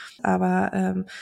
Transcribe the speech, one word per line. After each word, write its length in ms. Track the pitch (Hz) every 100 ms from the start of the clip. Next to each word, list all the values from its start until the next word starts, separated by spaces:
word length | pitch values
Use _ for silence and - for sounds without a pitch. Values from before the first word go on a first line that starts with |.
| - -
Aber, 520 | 196 185 185 185 190
ähm, 320 | 190 190 185 190 -